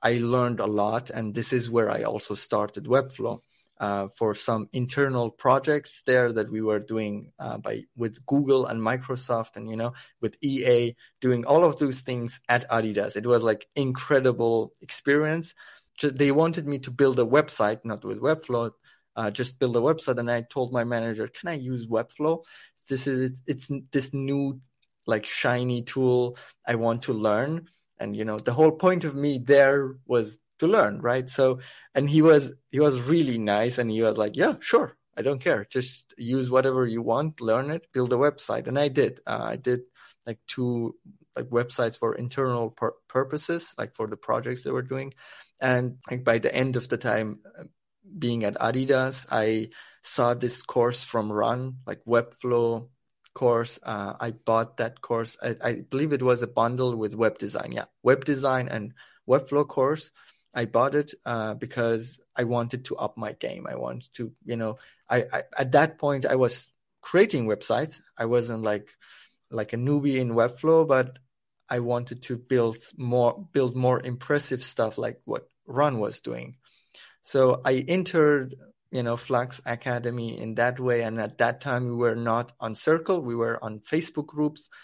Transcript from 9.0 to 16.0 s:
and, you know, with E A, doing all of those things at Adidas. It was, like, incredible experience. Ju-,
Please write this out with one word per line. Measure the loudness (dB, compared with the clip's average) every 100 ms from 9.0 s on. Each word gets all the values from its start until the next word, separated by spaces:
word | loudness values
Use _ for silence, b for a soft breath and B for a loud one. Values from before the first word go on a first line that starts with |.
| -4 -8 -4 -4 -4 -10
and, | -10
you | -6
know, | -6 -8 B _
with | -6 -4
E | -4 0 4
A, | 4 2 -4 b _
doing | 0 2 4
all | 6 6
of | 4
those | 0 -2
things | -6 -6 -8 -8 0
at | 0 2
Adidas. | 0 0 -2 -2 -2
It | 2
was, | 4
like, | 4 0 -4 -4
incredible | -2 -4 2 4 4 2 2 0 -2 _
experience. | -12 -4 2 2 2 -2 -6 B B B _
Ju-, | -4